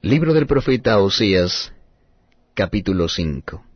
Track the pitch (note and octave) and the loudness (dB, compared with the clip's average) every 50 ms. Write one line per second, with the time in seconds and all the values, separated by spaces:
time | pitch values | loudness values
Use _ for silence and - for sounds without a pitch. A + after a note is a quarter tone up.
0 | - F2 C3 D3+ E3 D#3 D#3+ D#3 D3 C#3+ D3 C#3 B2+ - C3 A#2+ - A#2 A2 G#2 | 0 0 0 2 2 2 2 2 2 2 0 0 2 0 -2 0 2 2 2 4
1 | G2 G2 G2 - A2 G2+ F#2+ F#2 F2+ F2+ - - - - - - _ _ _ _ | 2 2 0 0 0 2 2 2 2 0 -2 -6 -8 -10 -16 -20 _ _ _ _
2 | _ _ _ _ _ _ _ _ _ _ _ - G2 F2 - G#2 F#2 - F#2+ F#2 | _ _ _ _ _ _ _ _ _ _ _ -6 -4 -2 -2 -4 -2 -2 0 0
3 | E2+ E2 - - E2+ D#2+ C#2+ C2 - - - - - - - | 0 -2 -2 -4 -4 -4 -4 -8 -10 -14 -16 -16 -18 -20 -20